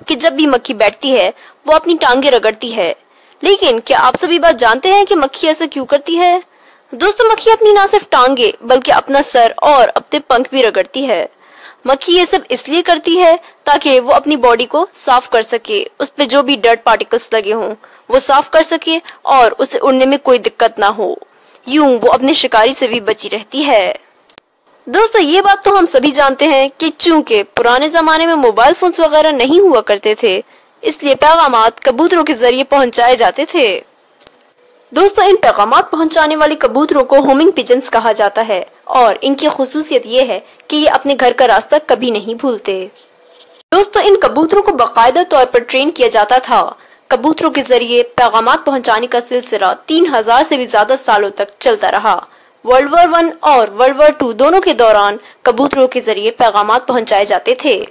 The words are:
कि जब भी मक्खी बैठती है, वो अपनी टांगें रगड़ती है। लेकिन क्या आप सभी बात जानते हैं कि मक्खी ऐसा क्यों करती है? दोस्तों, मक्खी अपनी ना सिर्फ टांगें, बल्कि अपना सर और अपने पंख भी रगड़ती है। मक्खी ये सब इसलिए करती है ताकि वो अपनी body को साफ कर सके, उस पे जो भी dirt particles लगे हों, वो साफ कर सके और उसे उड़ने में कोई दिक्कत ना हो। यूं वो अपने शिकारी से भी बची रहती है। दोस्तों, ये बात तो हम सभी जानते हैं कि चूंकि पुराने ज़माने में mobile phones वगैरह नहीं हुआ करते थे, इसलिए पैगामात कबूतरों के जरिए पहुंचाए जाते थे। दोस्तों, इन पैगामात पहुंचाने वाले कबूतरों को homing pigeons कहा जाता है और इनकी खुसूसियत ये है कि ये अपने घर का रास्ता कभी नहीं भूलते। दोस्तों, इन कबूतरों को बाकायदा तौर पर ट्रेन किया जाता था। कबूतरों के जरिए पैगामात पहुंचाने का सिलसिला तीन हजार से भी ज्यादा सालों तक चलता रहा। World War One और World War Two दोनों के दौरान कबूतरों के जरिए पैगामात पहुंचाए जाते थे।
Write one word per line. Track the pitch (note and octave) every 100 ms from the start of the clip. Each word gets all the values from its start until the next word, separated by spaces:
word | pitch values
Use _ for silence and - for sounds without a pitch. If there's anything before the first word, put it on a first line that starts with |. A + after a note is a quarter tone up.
| -
कि | C4
जब | E4 C4+
भी | D4+
मक्खी | B3 -
बैठती | G#3+ G#3 - C#4
है, | B3 F#3 - - _ -
वो | D#4
अपनी | E4+ D#4+
टांगें | C#4+ B3+ C#4+
रगड़ती | A#3+ G#3+ G#3+ A#3+
है। | A3+ E3 - _ _ _ _
लेकिन | F4 G4 F4 A#3
क्या | - C5
आप | B3+ B3+
सभी | F4 E4+
बात | E4 B3
जानते | A#3+ B3 F#4
हैं | G4+ G4
कि | G4+
मक्खी | C#4 - D#4+
ऐसा | D#4 D#4+
क्यों | C#4+ B3+
करती | C#4+ D#4+ E4+
है? | F4+ F4+ - _ _ _ _
दोस्तों, | B3+ G4 G#4 A4+
मक्खी | G#4+ A4
अपनी | A4 G#4+
ना | G4+ G4
सिर्फ | G#4 -
टांगें, | C#4 B3+ C4+ G#3 -
बल्कि | A#3 B3+ B3+
अपना | - - C#4
सर | D4 B3+ A3+ -
और | D4 C#4 A3
अपने | - - D4
पंख | - B3 C4
भी | C4
रगड़ती | A3+ F#3+ F3+ C4 C4+
है। | F3 - _ _ - - - B3
मक्खी | C4+ -
ये | F4 F4
सब | F#4+ -
इसलिए | B3 - E4
करती | F4 E4 - E4+
है | E4+ E4+ - _ -
ताकि | D4 D4 C4
वो | A#3+
अपनी | - F#3+ C4
body | A#3+ A#3 A#3+
को | D4 F#4+ -
साफ | - B3+ -
कर | A#3
सके, | A3 A#3 - G3+ - -
उस | -
पे | - C4+
जो | C4+
भी | B3 C4
dirt | A#3 A#3
particles | A#3+ G#3+ A3+ A#3 -
लगे | A3 G3+
हों, | A3+ G3+ G#3+ _ _ -
वो | B3+
साफ | - C4+ D4+
कर | D#4+
सके | D#4+ D4+ - D#4+ - - -
और | C4+ A#3
उसे | - - C#4+
उड़ने | C#4 C4 C4
में | C#4+
कोई | C4+ B3
दिक्कत | A3 - A3+ A3
ना | G3+
हो। | G#3+ F#3+ - - _ _ - -
यूं | D4 C#4+ A#3+
वो | A#3
अपने | B3 C4+
शिकारी | D#4 - A3+ A#3
से | C4+ B3
भी | A#3
बची | G3+ G#3 G3+
रहती | G#3+ G#3 C4+
है। | C#4+ A3+ F3+ - _ _ _ - - _ _ _ -
दोस्तों, | D#4+ A4 A4
ये | D4 F4+
बात | G4+ G4+ G#4
तो | G4+
हम | E4+
सभी | C4 D4
जानते | C#4 C#4 C4 D4
हैं | C4+ C4+
कि | - D#4+
चूंकि | - E4+ D#4+ D4+ G#3+
पुराने | G3+ - A#3 B3 D4+
ज़माने | E4 D#4+ D#4 E4
में | D#4+
mobile | B3 G#3+ B3+
phones | F4 F4+ E4
वगैरह | D#4 D4+ D#4
नहीं | C#4 C4 E4+
हुआ | G4 B3
करते | - G3+ G#3+ G#3+
थे, | A3+ F#3+ - _ _ _
इसलिए | - - C#4+ C4
पैगामात | D4 E4 D4 A#3 A3+ -
कबूतरों | C4+ A#3+ F4 F4
के | D4+
जरिए | A#3+ B3 B3+ C4+
पहुंचाए | C#4 B3 A3+ A#3+ B3+
जाते | G3+ F3+ D#4
थे। | F4 A3+ F3+ - _ _ _ - _ _ _ _ _ _
दोस्तों, | B3+ G4 G#4+ G4
इन | F#4
पैगामात | B3 G3+ G#3 D4 F#4
पहुंचाने | D#4 D#4+ E4 D4+ D#4
वाले | D4+ D#4
कबूतरों | B3+ A#3+ D#4 D4
को | B3+ C#4
homing | C#4 C4+ E4
pigeons | C#4+ A3+ B3+ C#4
कहा | A3+ A3+
जाता | G#3 G3+ A3
है | A3+ F#3 - _ -
और | B3+ A3+ F#3
इनकी | C4+ C#4 D4+
खुसूसियत | D4 C4 D#4 D4+ F4 A3
ये | B3
है | B3+ F#3+ - _ -
कि | D4+
ये | -
अपने | C4 C#4 C4+
घर | B3
का | B3 B3
रास्ता | G#3 A3 D4+
कभी | D4+ A#3+ B3
नहीं | G#3+ G3+ A#3
भूलते। | C4+ G#3+ G3+ F#3+ F#3 - _ _ _ _ _ _ _
दोस्तों, | F4+ G4+ -
इन | G#4 F#4+
कबूतरों | C4 A#3 D#4+ G4+
को | G4+
बाकायदा | C#4 A#3 A#3+ A#3+ C#4+
तौर | F4+ D4 B3+
पर | A#3+
ट्रेन | A#3+ C4 C#4+
किया | E4 A#3
जाता | A3+ G#3 B3+
था। | B3+ A3+ D3 - _ _ -
कबूतरों | B3 C#4+ D#4 D#4+
के | C#4
जरिए | B3+ B3 A#3 A#3+ A#3+ -
पैगामात | A#3+ A3 A#3 D#4+ D4+
पहुंचाने | C4+ A#3+ A3 B3
का | A#3+
सिलसिला | A#3+ B3 B3 G#3 F#3+ - -
तीन | D#4+ E4+
हजार | B3+ A3 A#3+
से | - C#4
भी | A#3+
ज्यादा | G#3+ G#3 C4
सालों | C4 G#3 G3+
तक | G3+ G3+ -
चलता | B3+ G#3+ F#3
रहा। | G3+ G#3+ F3+ - _ _ _ A3
World | B3+ C#4+
War | E4 F4
One | E4+ E4 D#4+
और | D4+ C4 G#3
World | G3+ C4 C4+
War | D4+
Two | D4 B3
दोनों | A3 C#4 F#4+
के | F#4
दौरान | B3 A3+ G#3 G3+ G#3 - _ A#3+
कबूतरों | A3+ C#4 C#4 B3+
के | B3+
जरिए | A#3 G3 G#3+
पैगामात | A#3 A#3 G3+ G#3 A#3+ B3+
पहुंचाए | B3 A3 G3+ G3+
जाते | F#3 - B3+ D4+
थे। | G3 -